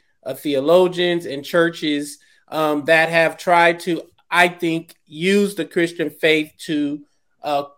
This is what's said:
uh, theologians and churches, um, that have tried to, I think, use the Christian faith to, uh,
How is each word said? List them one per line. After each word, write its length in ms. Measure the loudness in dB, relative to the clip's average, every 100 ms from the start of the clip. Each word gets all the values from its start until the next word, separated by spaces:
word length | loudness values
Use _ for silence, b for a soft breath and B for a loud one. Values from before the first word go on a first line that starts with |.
| _ _
uh, 80 | -12
theologians 920 | -8 -4 -2 4 4 4 0 -2 -2 -6
and 180 | -10
churches, 760 | -4 0 0 -2 -4 -4 -6 -14 b b b
um, 360 | -4 -2 -2 2
that 240 | 2 4
have 260 | 2 0 -2
tried 440 | 2 4 4 2
to, 220 | -4 -6 -8 _ _
I 180 | 2 2
think, 460 | 0 -4 -4 -6 -18 _
use 480 | -4 0 2 2
the 100 | -2
Christian 460 | -4 -2 -2 -2 -8
faith 420 | 0 2 2 0 -10
to, 440 | -6 -4 -4 -6 -12 _ _ _
uh, 220 | -4 -4 -4